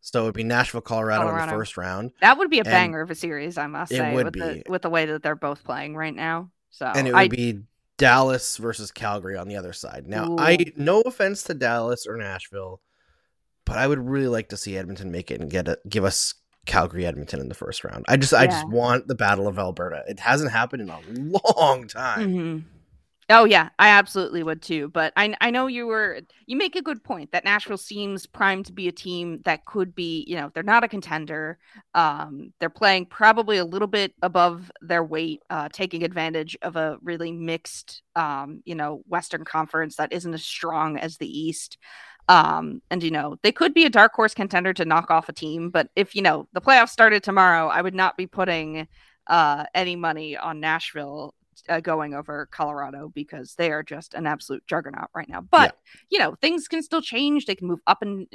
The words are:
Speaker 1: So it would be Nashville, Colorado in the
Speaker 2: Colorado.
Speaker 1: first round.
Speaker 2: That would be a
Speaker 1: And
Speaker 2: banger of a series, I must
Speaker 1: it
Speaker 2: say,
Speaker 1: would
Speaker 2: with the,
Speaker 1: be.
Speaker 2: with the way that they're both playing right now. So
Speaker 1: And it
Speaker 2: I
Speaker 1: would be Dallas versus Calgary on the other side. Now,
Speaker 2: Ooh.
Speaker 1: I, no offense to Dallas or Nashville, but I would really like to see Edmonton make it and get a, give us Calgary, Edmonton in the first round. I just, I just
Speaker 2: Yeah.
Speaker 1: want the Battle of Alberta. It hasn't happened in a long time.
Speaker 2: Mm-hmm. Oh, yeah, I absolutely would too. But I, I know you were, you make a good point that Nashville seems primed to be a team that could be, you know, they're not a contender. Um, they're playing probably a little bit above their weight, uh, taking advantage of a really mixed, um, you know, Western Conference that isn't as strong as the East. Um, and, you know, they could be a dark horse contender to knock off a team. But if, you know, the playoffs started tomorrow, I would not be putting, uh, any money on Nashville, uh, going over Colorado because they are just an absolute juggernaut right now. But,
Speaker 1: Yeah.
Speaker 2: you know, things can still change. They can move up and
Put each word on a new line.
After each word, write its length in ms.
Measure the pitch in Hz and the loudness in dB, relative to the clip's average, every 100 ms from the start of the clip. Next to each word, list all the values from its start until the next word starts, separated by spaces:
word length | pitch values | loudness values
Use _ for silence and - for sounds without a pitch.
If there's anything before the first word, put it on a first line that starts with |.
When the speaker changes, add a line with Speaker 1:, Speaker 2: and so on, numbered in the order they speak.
Speaker 1:
So 220 | - 123 | -6 -2
it 20 | 113 | -2
would 80 | 107 | -2
be 100 | 113 | -2
Nashville, 360 | 120 123 120 | 0 0 -4
Colorado 420 | - 113 110 107 | -6 -4 0 0
in 40 | 110 | 0
the 60 | |
Speaker 2:
Colorado. 260 | 165 160 107 | -2 -4 -4
Speaker 1:
first 180 | 107 - | -6 -8
round. 360 | 92 92 120 - | -8 -6 -8 4
Speaker 2:
That 180 | 202 277 | 6 6
would 120 | - | 4
be 80 | 277 | 0
a 20 | |
Speaker 1:
And 100 | 214 | 4
Speaker 2:
banger 300 | 190 180 160 | 2 2 -2
of 100 | 165 | -8
a 60 | 160 | -8
series, 420 | 170 147 151 165 | -8 -8 -8 -8
I 80 | 147 | -8
must 240 | 151 175 | -8 -6
Speaker 1:
it 60 | 127 | -4
Speaker 2:
say, 180 | 151 127 | -2 -2
Speaker 1:
would 120 | - | -2
Speaker 2:
with 80 | - | -4
the, 200 | 165 - | -8 -8
Speaker 1:
be. 160 | - | -6
Speaker 2:
with 120 | 180 | -6
the 80 | 175 | -2
way 160 | 165 156 | -2 -2
that 180 | 151 151 | -4 -4
they're 100 | 151 | -4
both 300 | 147 143 - | -6 -8 -8
playing 320 | 127 147 151 | -8 -8 -8
right 180 | 160 139 | -8 -4
now. 360 | 160 165 180 _ _ | -4 -4 -8 _ _
So 160 | - 131 | -10 -4
Speaker 1:
And 220 | 135 135 | -2 2
it 60 | 123 | 4
Speaker 2:
I 80 | 135 | 4
Speaker 1:
would 60 | |
be 300 | 123 120 104 104 _ _ - | 2 -4 -4 -12 _ _ 2
Dallas 580 | 131 123 131 127 - - | 6 6 6 0 -4 -6
versus 340 | 113 110 104 | -6 -6 -10
Calgary 460 | - 110 104 92 95 | -8 -6 -4 -6 -8
on 100 | 95 | -8
the 100 | 101 | -10
other 180 | 90 85 | -10 -12
side. 320 | - - 67 | -14 -14 -8
Now, 240 | 107 165 | -6 -2
Speaker 2:
Ooh. 60 | 170 | 0
Speaker 1:
I, 340 | 151 175 165 151 | 4 4 2 -2
no 280 | 143 202 | 2 4
offense 400 | 233 247 196 202 | 2 0 -2 -2
to 120 | - 147 | -8 -2
Dallas 520 | 123 117 113 120 - | 0 0 -2 -4 -6
or 100 | 113 | -10
Nashville, 640 | 101 95 - 98 95 92 _ _ _ _ _ _ _ _ - | -8 -10 -12 -12 -12 -14 _ _ _ _ _ _ _ _ -4
but 100 | 113 | 0
I 100 | 135 | 0
would 120 | 143 | 0
really 300 | 123 139 131 | -2 -2 0
like 200 | 117 107 | -2 -4
to 80 | 104 | -10
see 220 | - 95 | -8 -8
Edmonton 320 | 92 95 98 | -8 -10 -10
make 200 | 90 92 | -8 -8
it 80 | 57 | -8
and 120 | 76 | -4
get 180 | 90 82 | -4 -2
a, 100 | 82 101 | -4 -4
give 180 | 107 98 | 0 0
us 280 | - - - _ _ - | 0 -2 -6 _ _ -2
Calgary, 400 | 92 85 87 87 | 0 0 0 -4
Edmonton 360 | 71 73 69 | -6 -8 -8
in 100 | 65 | -10
the 40 | - | -10
first 300 | - - - | -12 -10 -10
round. 220 | - - | -10 2
I 80 | 135 | 2
just, 160 | 135 | 4
I 140 | 123 127 | 6 4
just 180 | 170 - | 2 -2
Speaker 2:
Yeah. 60 | 117 | 0
Speaker 1:
want 320 | 120 123 - | 2 2 0
the 80 | 123 | -2
Battle 320 | 104 101 101 | 2 2 0
of 120 | 95 | -2
Alberta. 440 | 92 87 87 80 - | -4 -4 -6 -8 -10
It 100 | 101 | -4
hasn't 320 | 117 135 147 | 2 2 2
happened 300 | 113 120 131 | 0 -2 -4
in 80 | 101 | -10
a 120 | 80 78 120 147 190 - 190 | -14 -14 -10 -4 0 2 4
long 280 | 156 131 113 | 4 4 -2
time. 440 | 113 131 208 208 | -6 -4 -2 -2
Speaker 2:
Mm-hmm. 260 | 180 165 156 160 - _ _ _ _ - | -2 -4 -6 -10 -20 _ _ _ _ 6
Oh, 120 | 220 226 | 8 10
yeah, 240 | 190 160 - | 6 4 6
I 120 | 208 | 8
absolutely 520 | 202 196 190 185 170 | 10 6 2 -2 -2
would 180 | 160 160 | -4 -6
too. 280 | - 156 143 | -4 -6 -4
But 240 | 170 156 - | -2 0 2
I, 200 | 208 208 | 0 0
I 120 | 240 | 0
know 160 | 240 262 | 0 -2
you 180 | 240 233 | -4 -4
were, 320 | 220 208 139 - _ - | -2 -2 -4 -14 _ -8
you 100 | 262 | -4
make 180 | 370 359 | -4 -4
a 80 | |
good 220 | 302 254 - | -6 -8 -8
point 260 | 196 151 | -10 -6
that 140 | 175 196 | -4 0
Nashville 340 | 208 - 202 | 0 -2 -8
seems 480 | - 208 202 190 - | -8 -8 -6 -8 -10
primed 400 | - 196 190 190 | -2 0 0 -4
to 60 | |
be 160 | 180 180 | -8 -6
a 40 | |
team 480 | 175 185 175 175 160 - | -6 -8 -8 -8 -6 -2
that 220 | 160 - | -4 -4
could 280 | 214 185 170 | -4 -4 -4
be, 300 | 170 160 - | -6 -6 -6
you 80 | 170 | -8
know, 160 | 143 | -8
they're 120 | - 202 | -6 2
not 180 | 233 | 2
a 60 | 233 | 2
contender. 680 | 208 - 156 151 156 156 170 _ 220 _ 175 | -2 -6 -8 -6 -8 -10 -12 _ -20 _ 0
Um, 580 | 160 147 151 139 - - | 2 0 -6 -12 -16 -8
they're 100 | 165 | -8
playing 380 | - 208 190 180 | 2 4 4 0
probably 520 | - 220 226 214 202 | 4 6 6 4 0
a 60 | 175 | 0
little 220 | 185 208 | -2 -2
bit 280 | 208 196 - | 0 -2 -2
above 520 | 180 180 175 170 180 - | 0 4 4 2 -10 -14
their 220 | 165 175 160 | -4 -2 -2
weight, 400 | 160 165 151 - | -4 -6 -8 -8
uh, 200 | 165 151 | -8 -8
taking 340 | - 185 170 | -6 -6 -4
advantage 560 | 170 175 160 160 156 - | -6 -4 -4 -4 -6 -8
of 120 | 165 160 | -8 -4
a 240 | 156 151 175 | -4 -6 -8
really 260 | 170 170 | -8 -8
mixed, 720 | 165 165 165 - - - - _ - | -8 -6 -6 -8 -16 -18 -20 _ -4
um, 460 | 156 139 139 156 - | -4 -4 -8 -14 -12
you 100 | 165 | -8
know, 280 | 147 147 - | -6 -8 -6
Western 380 | 170 - 165 160 | -6 -4 -8 -6
Conference 500 | 160 156 160 160 - | -4 -2 -2 -4 -4
that 180 | 156 | -6
isn't 220 | 175 170 160 | -4 -6 -8
as 80 | |
strong 560 | - - 170 165 156 147 | -10 -10 -6 -2 -2 -4
as 180 | 165 165 | -8 -8
the 140 | 147 | -10
East. 480 | 147 160 156 - - - - - - - | -6 -6 -8 -10 -18 -20 -20 -20 -4 6
Um, 540 | 175 160 160 160 - - | 6 6 2 -4 -8 -6
and, 100 | 180 | -4
you 120 | 165 | -2
know, 240 | 156 147 151 | -2 -4 -2
they 100 | 208 | 0
could 220 | - 349 311 | 2 2 4
be 100 | 320 | 6
a 60 | |
dark 220 | 226 226 | 8 8
horse 220 | - 220 - | 8 0 0
contender 380 | 196 180 180 | -2 0 0
to 120 | 180 160 | -2 2
knock 240 | 160 175 | 2 2
off 200 | 165 - | 0 0
a 40 | |
team. 380 | - 156 160 170 | -8 -8 -6 -2
But 180 | 175 151 - | -2 0 0
if, 220 | 196 208 | 0 2
you 60 | |
know, 260 | 190 156 - | 2 2 -2
the 80 | 185 | -2
playoffs 300 | - 262 233 | 6 8 8
started 320 | - 220 208 | 6 6 6
tomorrow, 460 | 208 196 185 165 160 | 2 6 6 6 2
I 120 | - | 0
would 140 | 180 185 | -2 0
not 220 | 170 - | 0 0
be 100 | 185 | -6
putting, 600 | - 185 165 156 156 160 _ _ _ - | -4 -2 -2 -4 -10 -12 _ _ _ 2
uh, 380 | 170 151 143 147 | 4 4 2 -2
any 220 | - 185 175 | -2 -2 -2
money 420 | 165 156 156 143 | -4 -4 -6 -8
on 220 | 165 156 | -8 -6
Nashville, 760 | 156 160 - 151 143 147 196 - _ _ - | -2 -2 -4 -10 -10 -12 -14 -16 _ _ -4
uh, 120 | 165 | -4
going 340 | 165 160 147 143 | -2 -2 -4 -8
over 320 | 147 147 147 | -10 -10 -10
Colorado 640 | - 151 147 139 139 151 - | -6 -6 -6 -10 -12 -14 -14
because 400 | 151 147 127 - | -14 -14 -12 -4
they 160 | 170 | -2
are 120 | 151 | -2
just 320 | 151 151 - - | -6 -14 -14 -8
an 120 | 160 | -4
absolute 400 | 151 - 135 - | -4 -6 -12 -6
juggernaut 440 | 170 143 - - - | -6 -6 -10 -12 -12
right 140 | - | -12
now. 140 | - | -12
But, 340 | 185 330 262 - _ | 2 6 6 2 _
Speaker 1:
Yeah. 160 | - _ | -20 _
Speaker 2:
you 100 | 381 | 0
know, 160 | 170 - | 0 0
things 280 | 302 339 294 | -2 -2 -4
can 140 | 330 | -6
still 200 | 311 320 | -2 -4
change. 420 | - 240 285 294 - | -2 -2 0 0 0
They 100 | 190 | -6
can 140 | 180 | -6
move 140 | 175 - | -2 2
up 140 | 190 | 2
and 260 | 202 196 180 | 0 -8 -12